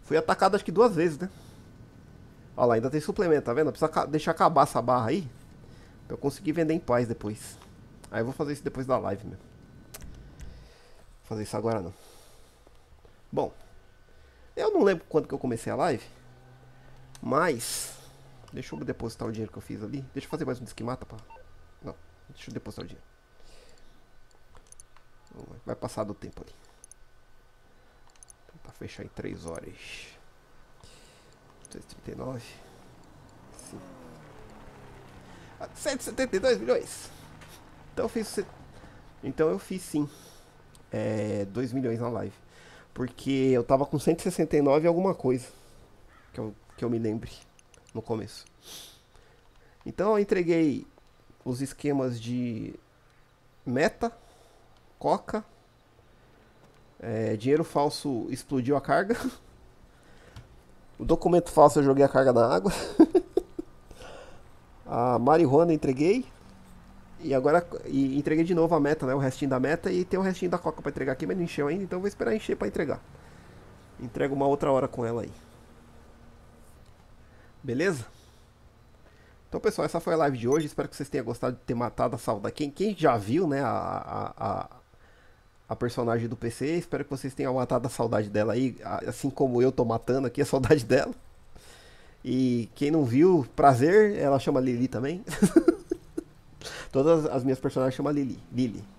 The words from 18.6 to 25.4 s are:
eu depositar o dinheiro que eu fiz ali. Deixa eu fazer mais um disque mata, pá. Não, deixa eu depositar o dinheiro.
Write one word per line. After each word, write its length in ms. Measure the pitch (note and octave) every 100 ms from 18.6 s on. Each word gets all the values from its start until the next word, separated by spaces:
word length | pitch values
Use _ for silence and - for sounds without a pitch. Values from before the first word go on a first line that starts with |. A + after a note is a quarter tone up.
| -
eu 60 | D3+
depositar 480 | B2+ - A#2 - A2+
o 40 |
dinheiro 200 | A2 G#2+
que 60 | -
eu 40 |
fiz 220 | - G#2+
ali. 220 | G#2+ C#3 C3
Deixa 120 | C#3 -
eu 60 |
fazer 140 | G#3 C3
mais 160 | A#2+
um 20 |
disque 220 | A2 - A2+
mata, 200 | B2+ -
pá. 120 | A2 - - - - - -
Não, 100 | - - - - -
deixa 200 | C#3 -
eu 40 |
depositar 320 | A2+ - - F2+
o 20 |
dinheiro. 180 | - - - _ - - - - - - - - - - - - - - - - - - - - -